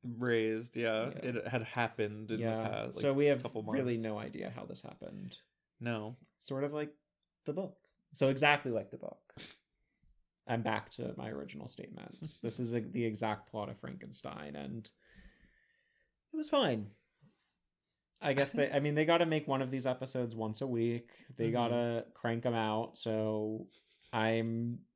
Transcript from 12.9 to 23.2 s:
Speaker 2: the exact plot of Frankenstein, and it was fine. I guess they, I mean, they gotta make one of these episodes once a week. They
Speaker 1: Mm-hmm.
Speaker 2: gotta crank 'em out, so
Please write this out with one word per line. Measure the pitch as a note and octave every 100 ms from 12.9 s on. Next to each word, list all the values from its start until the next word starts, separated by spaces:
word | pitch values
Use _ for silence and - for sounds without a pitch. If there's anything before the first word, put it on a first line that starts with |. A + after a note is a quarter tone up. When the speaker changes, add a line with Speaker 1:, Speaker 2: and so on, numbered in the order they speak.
Speaker 2:
the | G#2 A#2
exact | G#2+ A2 G#2 -
plot | A2 G2+
of | -
Frankenstein, | C3 - - - - - D2 C#2+
and | C#2 A#2 A2 _ _ - - _ _ _ _ _ _ _ _ _ _
it | D#4+
was | D4+
fine. | C#4+ G3+ A2+ G#2 - _ _ _ _ _ _ _ _ _ _ _ _
I | D3+
guess | C3+ C#3
they, | - C#3
I | C#3+
mean, | D3 D3
they | D#3
gotta | E3+ E3+
make | D#3 D3
one | C3
of | C3
these | C3+ B2+
episodes | B2+ A#2 C3 A#2+ A2+
once | A2 G#2+
a | C3
week. | A#2+ A#2 A#2 A#2 - - -
They | A2+
Speaker 1:
Mm-hmm. |
Speaker 2:
gotta | A#2+ A#2+ A#2+ A#2 A#2 - -
crank | A#2 A#2 A#2+
'em | A#2
out, | A2 G#2+ A#2 -
so | A#2 A2